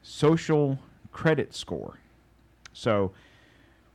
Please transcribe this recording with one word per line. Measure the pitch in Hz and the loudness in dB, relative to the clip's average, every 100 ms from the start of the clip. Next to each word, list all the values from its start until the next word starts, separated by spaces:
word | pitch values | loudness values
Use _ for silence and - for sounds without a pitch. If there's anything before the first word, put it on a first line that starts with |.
social | - - 147 165 - 156 143 135 - - - | -20 0 2 2 2 2 2 -2 -8 -20 -20
credit | - 165 147 - - | -4 0 0 -2 -8
score. | - 76 50 - _ _ _ _ _ _ - | -10 -10 -10 -16 _ _ _ _ _ _ -20
So | - 123 104 95 - - - _ _ _ _ _ | -6 0 0 0 -6 -20 -20 _ _ _ _ _